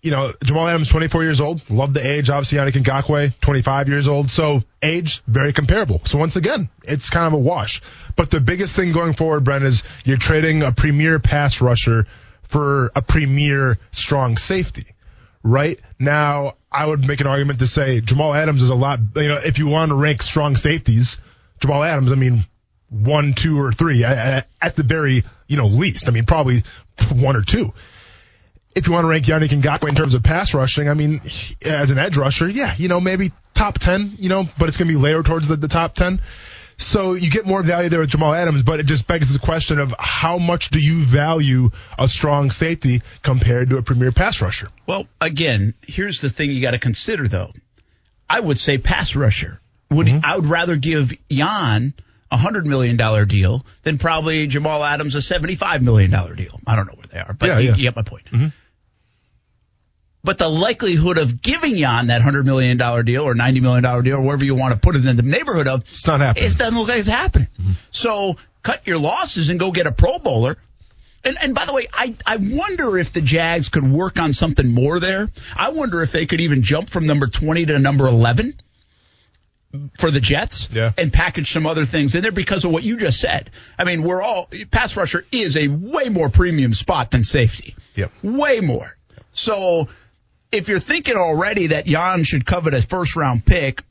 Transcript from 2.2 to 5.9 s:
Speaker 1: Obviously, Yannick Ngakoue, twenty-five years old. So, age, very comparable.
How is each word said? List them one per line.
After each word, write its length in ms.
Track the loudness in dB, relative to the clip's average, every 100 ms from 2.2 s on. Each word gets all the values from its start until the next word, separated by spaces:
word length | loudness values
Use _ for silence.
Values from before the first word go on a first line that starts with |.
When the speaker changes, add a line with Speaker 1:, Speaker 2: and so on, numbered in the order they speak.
| 0
Speaker 1:
Obviously, 280 | 0 0 0
Yannick 140 | 0 2
Ngakoue, 500 | 2 0 0 0 0 0
twenty-five 480 | 2 2 0 0 0
years 180 | 0 0
old. 240 | 0 0
So, 320 | 0 2 0 -2 _
age, 400 | -2 -2 -4 -8 -2
very 260 | 0 2
comparable. 480 | 0 2 2 2